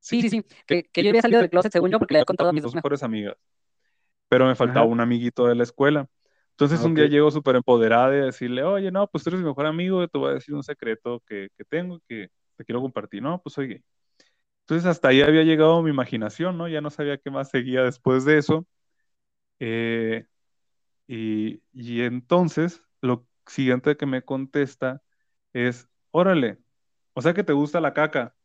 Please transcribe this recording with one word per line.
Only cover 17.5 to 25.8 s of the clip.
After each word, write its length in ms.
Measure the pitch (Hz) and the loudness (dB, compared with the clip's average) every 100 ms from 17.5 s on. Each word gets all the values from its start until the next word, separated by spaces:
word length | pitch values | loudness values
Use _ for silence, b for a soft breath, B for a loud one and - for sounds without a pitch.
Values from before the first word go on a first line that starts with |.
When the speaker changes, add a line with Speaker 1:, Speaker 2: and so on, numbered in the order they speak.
| 135 127 127 | -4 -2 0
Speaker 2:
después 420 | 127 - - 131 135 | 0 0 0 2 4
de 120 | 151 | 2
eso. 280 | 143 160 175 _ _ _ _ _ _ _ _ _ | 2 -2 -2 _ _ _ _ _ _ _ _ _
Eh, 680 | 120 113 117 117 113 113 113 _ _ _ _ _ _ _ _ | -6 -4 -2 -2 -2 -6 -10 _ _ _ _ _ _ _ _
y, 540 | 120 110 107 110 107 _ | -8 -4 -4 -4 -8 _
y 280 | 131 120 117 | -18 -8 -4
entonces, 800 | 120 123 123 175 175 160 170 - _ _ | -4 -4 0 2 2 0 -4 -6 _ _
lo 260 | 127 123 _ _ _ | -2 -2 _ _ _
siguiente 500 | - 131 123 151 147 | -4 0 0 0 -2
que 80 | 143 | -2
me 160 | 131 | -6
contesta 760 | - 135 135 151 135 - 131 135 _ _ _ _ _ | -6 -8 -4 -4 -4 -4 -8 -8 _ _ _ _ _
es, 360 | 127 123 123 | -4 -4 -4